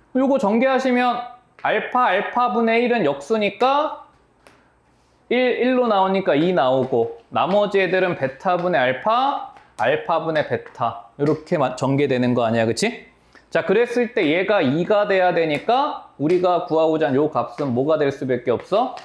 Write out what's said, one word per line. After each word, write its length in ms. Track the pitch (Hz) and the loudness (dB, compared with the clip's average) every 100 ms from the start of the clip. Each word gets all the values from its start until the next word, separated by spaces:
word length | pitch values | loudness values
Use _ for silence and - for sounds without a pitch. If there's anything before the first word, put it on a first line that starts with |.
| _ | _
요거 240 | 254 262 269 | -2 0 2
전개하시면 840 | 196 226 262 262 254 247 247 233 - - _ - | 2 2 2 2 2 0 0 -2 -8 -16 _ -6
알파, 420 | 135 208 - 247 | -2 -2 -2 0
알파분의 800 | 233 190 - 240 247 233 226 233 | 2 0 -2 -2 0 0 0 2
일은 200 | 240 240 | 0 0
역수니까 1000 | 143 143 - 220 202 202 254 285 302 - - _ _ _ - _ _ _ _ _ _ _ _ | 0 -2 -4 -2 -2 0 0 0 -2 -8 -18 _ _ _ -20 _ _ _ _ _ _ _ _
일, 100 | 240 | 0
일로 480 | 254 - 247 254 240 | 0 0 0 0 2
나오니까 480 | 196 190 190 190 | 2 2 0 2
이 180 | 143 175 | 2 2
나오고, 680 | 175 131 131 120 120 113 - _ | 2 2 2 0 0 -2 -6 _
나머지 520 | 117 143 202 208 196 | -2 0 0 2 0
애들은 360 | 185 185 185 165 | 2 2 0 -2
베타분의 640 | 135 - 190 175 175 156 | -4 -4 -2 0 0 0
알파, 720 | 127 127 214 240 277 277 - - - - | 0 0 -2 0 0 -4 -8 -18 -20 -4
알파분의 720 | 117 151 170 160 165 156 - | -2 0 -2 -2 -2 -2 -2
베타, 580 | 113 - - 120 - - - | -6 -8 -6 -6 -6 -14 -4
요렇게 400 | 147 151 - 175 | -2 -2 -2 -2
마-, 180 | 127 - | 0 -2
전개되는 580 | 143 139 143 123 123 | -2 0 2 2 2
거 100 | 123 | 0
아니야, 220 | 117 117 113 | 2 2 0
그치? 400 | 110 220 - - _ _ - _ | 0 -4 -4 -14 _ _ -20 _
자, 140 | 165 | -2
그랬을 500 | 165 202 233 240 226 | 0 2 2 0 -2
때 120 | 226 156 | 0 0
얘가 340 | 170 190 202 | 0 2 2
이가 480 | 135 156 180 208 196 | 2 0 2 2 2
돼야 260 | 190 180 | 2 2
되니까 760 | 170 160 147 - 247 302 - - - | 2 0 -2 0 0 0 -6 -14 -6
우리가 480 | 151 180 180 170 - | 0 2 2 0 0
구하고자 400 | 156 160 156 147 | 0 2 2 0
하는 80 | 131 | 2
요 120 | 151 | 0
값은 440 | 135 110 - 143 | -2 -4 -6 -4
뭐가 240 | 120 143 151 | -2 0 0
될 140 | 139 | 0
수밖에 380 | 139 131 123 127 | -2 -4 -2 0
없어? 460 | 113 - 202 254 - | -2 -2 -2 -2 -6